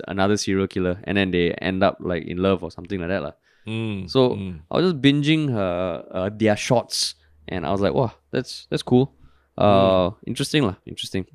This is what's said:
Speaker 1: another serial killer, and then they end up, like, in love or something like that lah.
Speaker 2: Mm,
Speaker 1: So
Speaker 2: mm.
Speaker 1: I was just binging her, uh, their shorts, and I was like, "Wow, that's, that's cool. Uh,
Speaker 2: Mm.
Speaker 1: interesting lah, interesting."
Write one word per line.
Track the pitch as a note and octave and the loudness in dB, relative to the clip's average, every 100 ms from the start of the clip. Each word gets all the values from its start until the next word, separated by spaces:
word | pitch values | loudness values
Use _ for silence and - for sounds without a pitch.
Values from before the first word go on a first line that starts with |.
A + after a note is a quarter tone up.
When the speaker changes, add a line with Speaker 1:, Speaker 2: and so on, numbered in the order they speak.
| - | -6
Speaker 1:
another | F#2+ F#2+ G#2 | 0 2 2
serial | - F#2+ F#2+ | 0 0 0
killer, | G2 F2+ F2+ - | 0 -2 -2 -2
and | G2 | 0
then | F#2+ | 2
they | F2+ F2 - | 2 2 0
end | F2+ F#2+ | -4 2
up, | F#2+ - | 2 0
like, | D#2+ F2 | -4 -4
in | D2+ E2+ | -4 0
love | F#2+ F#2 | 2 0
or | E2+ | -2
something | - F2 G2 | -12 -8 -6
like | E2+ | -2
that | F#2+ | -4
lah. | D2 - _ _ - | -4 -12 _ _ -8
Speaker 2:
Mm, | A2 A2 G2+ - | -6 -6 -6 -2
Speaker 1:
So | C3 B2+ G2+ | 2 2 0
Speaker 2:
mm. | G2 E2+ - | -6 -10 -4
Speaker 1:
I | - | 0
was | F3+ | 0
just | D#3 | 2
binging | C#3 C#3+ D3 D#3+ D3+ | 2 4 2 0 0
her, | A2+ F#2+ F2 F#2 D#2+ - | -2 -2 -2 -4 -6 -8
uh, | F2+ F#2+ | -4 -4
their | G#2+ G#2+ G#2 | 0 2 2
shorts, | - A#2+ - - - - _ _ - | 2 0 0 -4 -6 -8 _ _ -10
and | F2+ D2+ | -6 -2
I | |
was | G2 | 0
like, | G2 | 0
"Wow, | C#2 A2 - _ | 0 -2 -4 _
that's, | B2+ B2+ - - | -6 -6 -12 -6
that's | - | -6
cool. | - B2 C3+ _ - _ _ - | 2 4 4 _ -20 _ _ 0
Uh, | G#2 G2 F#2+ F#2 F2+ | 4 6 6 4 2
Speaker 2:
Mm. | G#2+ - | -2 -8
Speaker 1:
interesting | A#2 C#3 D3+ A#2 | -6 -2 0 0
lah, | F2+ - | -4 -12
interesting." | - - F#2+ F2+ | -14 -8 -6 -8